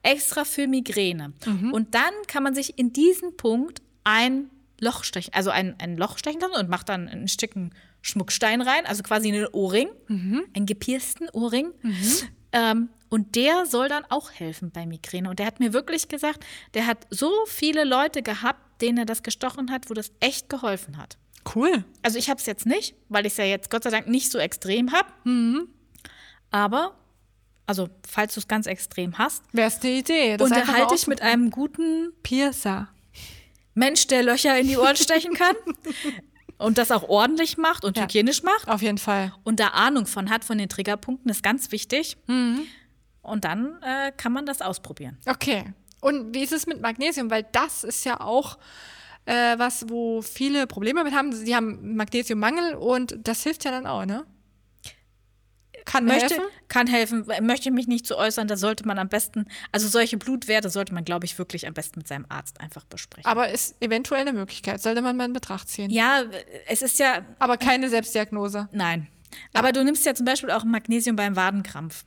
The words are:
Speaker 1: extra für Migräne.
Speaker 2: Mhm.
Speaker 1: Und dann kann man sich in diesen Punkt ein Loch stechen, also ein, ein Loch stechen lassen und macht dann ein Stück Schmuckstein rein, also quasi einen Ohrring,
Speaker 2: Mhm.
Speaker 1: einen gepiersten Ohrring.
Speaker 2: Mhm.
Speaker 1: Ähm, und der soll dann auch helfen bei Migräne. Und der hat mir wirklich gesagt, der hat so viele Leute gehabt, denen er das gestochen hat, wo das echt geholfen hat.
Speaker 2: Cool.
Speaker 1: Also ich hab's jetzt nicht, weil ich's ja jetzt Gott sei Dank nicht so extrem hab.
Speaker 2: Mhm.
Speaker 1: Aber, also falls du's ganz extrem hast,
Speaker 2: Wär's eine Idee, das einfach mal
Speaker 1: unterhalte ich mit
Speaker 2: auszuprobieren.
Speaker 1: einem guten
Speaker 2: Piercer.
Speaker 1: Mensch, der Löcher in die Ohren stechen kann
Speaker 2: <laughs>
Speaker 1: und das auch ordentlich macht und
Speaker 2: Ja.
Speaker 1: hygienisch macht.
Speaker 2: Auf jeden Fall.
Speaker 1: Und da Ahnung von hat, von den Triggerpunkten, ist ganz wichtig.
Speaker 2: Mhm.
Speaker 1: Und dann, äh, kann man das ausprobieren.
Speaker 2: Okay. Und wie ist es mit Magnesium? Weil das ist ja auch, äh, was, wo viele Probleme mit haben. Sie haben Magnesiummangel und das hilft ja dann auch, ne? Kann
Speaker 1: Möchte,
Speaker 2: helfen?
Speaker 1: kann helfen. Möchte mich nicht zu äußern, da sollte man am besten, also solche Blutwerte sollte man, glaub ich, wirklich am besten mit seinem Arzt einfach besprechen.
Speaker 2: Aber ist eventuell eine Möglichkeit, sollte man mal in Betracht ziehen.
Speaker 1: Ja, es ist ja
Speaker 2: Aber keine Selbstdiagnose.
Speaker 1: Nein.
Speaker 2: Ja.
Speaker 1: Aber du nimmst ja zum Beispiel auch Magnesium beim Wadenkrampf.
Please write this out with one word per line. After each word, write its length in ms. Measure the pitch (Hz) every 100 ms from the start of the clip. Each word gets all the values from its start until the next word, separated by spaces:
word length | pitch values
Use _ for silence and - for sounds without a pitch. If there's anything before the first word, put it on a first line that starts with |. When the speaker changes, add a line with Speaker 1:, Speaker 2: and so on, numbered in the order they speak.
Speaker 1:
extra 420 | - 285 - -
für 220 | 294 - 277
Migräne. 640 | 262 247 214 185 170 143 -
Speaker 2:
Mhm. 280 | 226 196 220
Speaker 1:
Und 220 | 247 214
dann 180 | 233 311 415 415
kann 140 | 285
man 120 | 277
sich 240 | 269 269 -
in 140 | 247
diesen 440 | 262 339 359 359 -
Punkt 460 | 240 233 311 - _ _
ein 460 | 208 220 247 269 277 _ _ _
Loch 240 | 226 -
stechen, 280 | - 185 -
also 160 | - 190
ein, 260 | 156 190 -
ein 160 | 170 170
Loch 220 | 202 -
stechen 220 | 294 311
lassen 140 | 370 349
und 100 | 180
macht 200 | 180 -
dann 200 | 185 170
ein 200 | 98 190
Stück 240 | - 208 196 175 - _ _
Schmuckstein 580 | - 208 180 - 220 233
rein, 240 | 247 294 349
also 160 | 202
quasi 260 | 202 214 214
einen 180 | 208 208
Ohrring, 360 | 208 190 202 330 - -
Speaker 2:
Mhm. 360 | 202 185 247 381
Speaker 1:
einen 120 | - 202
gepiersten 600 | 208 - 254 - - 330
Ohrring. 420 | 226 233 233 330 339
Speaker 2:
Mhm. 120 | 226 185 202 339 254 - _
Speaker 1:
Ähm, 360 | 240 226 220 233 _ _
und 280 | 220 202 233
der 280 | 269 349 349
soll 220 | 247 269
dann 160 | 294 -
auch 240 | 277 -
helfen 380 | - 160 160 175
bei 140 | 170 170
Migräne. 440 | 160 - 180 185
Und 80 | 185
der 80 | 208
hat 140 | 214
mir 120 | 233
wirklich 360 | 233 320 320 -
gesagt, 360 | 294 302 294 - - -
der 120 | 214 226
hat 200 | 226 -
so 200 | 190 302 415 427
viele 380 | - 302 302
Leute 380 | 294 254 302 294
gehabt, 600 | 226 208 233 - _ _
denen 160 | 233 240
er 60 | 226
das 160 | 226
gestochen 480 | - - 254 262 254
hat, 180 | 262 -
wo 60 |
das 160 | 220 208 _
echt 280 | 254 269 -
geholfen 500 | 277 240 190 - 147
hat. 180 | - - _ - -
Speaker 2:
Cool. 300 | 220 302 302 185 _
Speaker 1:
Also 160 | 233 226
ich 100 | 285
hab's 180 | 277 -
jetzt 200 | 196 220
nicht, 280 | 359 - _ _
weil 160 | 208 208
ich's 100 | -
ja 80 |
jetzt 260 | 196 196 -
Gott 140 | 233
sei 60 | 240
Dank 180 | 220 226
nicht 220 | 254 -
so 60 | 240
extrem 540 | 156 - 190 214 247
hab. 200 | 330 392 -
Speaker 2:
Mhm. 440 | 247 247 233 277 349 _ _ - - - - - _
Speaker 1:
Aber, 460 | 202 208 254 359 - _ _ _ _ _ _ -
also 220 | 190 180 - -
falls 260 | - 208
du's 140 | 226 -
ganz 180 | 220 214
extrem 500 | 190 - - 175 170
hast, 260 | 269 - _
Speaker 2:
Wär's 280 | 233 220 226
eine 100 | 254
Idee, 440 | 262 262 320 247 208
das 140 | 262
einfach 160 | 240 240
mal 60 |
Speaker 1:
unterhalte 220 | 240 269 339
ich 100 | -
mit 140 | 269
Speaker 2:
auszuprobieren. 180 | 226 240
Speaker 1:
einem 80 | 240
guten 600 | 254 294 - 330 320 339 330
Speaker 2:
Piercer. 680 | - 254 277 262 208 190 202 _ _ - - - - _ _
Speaker 1:
Mensch, 320 | 214 262 294 -
der 160 | 254
Löcher 360 | 247 240 294 254
in 100 | 262
die 80 | 269
Ohren 200 | 262 285
stechen 380 | - 320 339
kann 200 | 330 359 440 339 - 320 - 294
Speaker 2:
<laughs> 500 | 254 - _ - _
Speaker 1:
und 200 | 214 226
das 120 | 233
auch 180 | 226 -
ordentlich 500 | 202 240 311 330 -
macht 260 | 320 349
und 120 | 202 208
Speaker 2:
Ja. 80 |
Speaker 1:
hygienisch 380 | 202 208 226 294
macht. 240 | 359 427 -
Speaker 2:
Auf 140 | 214
jeden 160 | 214 202
Fall. 340 | - 196 190 -
Speaker 1:
Und 160 | - 220
da 80 | 208
Ahnung 380 | - 233 277 196
von 240 | 208 190
hat, 140 | 226
von 140 | - 220
den 100 | 196
Triggerpunkten, 600 | - 202 208 - 262 233
ist 120 | 202
ganz 280 | 196 262 -
wichtig. 440 | 214 - 269 320 - -
Speaker 2:
Mhm. 360 | 254 240 247 311 - _ _ _ _
Speaker 1:
Und 240 | - 214
dann, 380 | 185 190 262 339
äh, 300 | 269 269 277 269
kann 160 | 240
man 140 | 254 285
das 140 | 269
ausprobieren. 580 | 185 185 - 226 135 131 -
Speaker 2:
Okay. 380 | 262 277 208 190 - _ -
Und 340 | 269 294 220
wie 80 | 254
ist 100 | 269
es 140 | 320 339
mit 140 | 302
Magnesium? 480 | 226 226 302 302 233
Weil 160 | 220 214
das 300 | 240 311 -
ist 220 | 214 -
ja 160 | 262 -
auch, 380 | - 247 285 - - - - - - -
äh, 340 | - 240 240 233
was, 300 | 247 - 226
wo 320 | 233 233 226
viele 460 | 220 - 269 285 254
Probleme 360 | - 220 320
mit 120 | 302
haben. 180 | 277 277
Sie 240 | 226 220 240
haben 400 | 226 202 202 220
Magnesiummangel 800 | 214 240 233 214 214 330 349
und 420 | 294 226 247 247 -
das 200 | 226 226
hilft 220 | 302 311
ja 60 | 285
dann 160 | 254 -
auch, 180 | 135
ne? 220 | 190 220 311 _ _ _ _ _ - - _ _ _ _ _ _ _ - -
Kann 200 | 262 240
Speaker 1:
Möchte, 220 | 262 247
Speaker 2:
helfen? 100 | 330 392 - _
Speaker 1:
kann 180 | 247 247
helfen. 400 | 240 220 233 214 196
Möchte 280 | 226 247 269
mich 160 | 254 240
nicht 200 | 233 -
zu 100 | -
äußern, 320 | 214 226 214
da 80 | 202
sollte 300 | 202 220 214
man 120 | 196
am 100 | 190
besten, 360 | 208 - 220 208 - -
also 160 | 214 214
solche 300 | 226 226 220
Blutwerte 540 | 247 262 220 214 202
sollte 240 | 190 190
man, 100 | 175
glaub 200 | 165 175
ich, 140 | 175 -
wirklich 280 | 180 165 -
am 80 |
besten 240 | 156 - -
mit 80 | 151
seinem 160 | 139 143
Arzt 280 | 147 - -
einfach 240 | 156 - _
besprechen. 400 | - - - 240
Speaker 2:
Aber 200 | 226 247
ist 260 | 247 - _
eventuell 400 | 233 226 269 269
eine 100 | 277
Möglichkeit, 480 | 233 196 - - 196
sollte 220 | 220 233
man 140 | 247 247
mal 100 | 247
in 80 |
Betracht 340 | 247 - 190 -
ziehen. 220 | - 202
Speaker 1:
Ja, 320 | 226 240 277 233 190 - - -
es 120 | 214
ist 180 | 262 -
ja 240 | 269 196 185 -
Speaker 2:
Aber 200 | 254 240
keine 320 | 247 254 262
Selbstdiagnose. 800 | 233 220 220 208 208 202 202 208
Speaker 1:
Nein. 360 | 208 170 165 151 _ - - -
Speaker 2:
Ja. 80 | 220
Speaker 1:
Aber 120 | 254
du 120 | 262
nimmst 220 | 269 311 311
ja 80 |
zum 100 | 254
Beispiel 260 | 247 262 269
auch 120 | 214
Magnesium 520 | 220 226 226 233 233 214
beim 200 | 202 185
Wadenkrampf. 680 | 185 196 190 147 156 -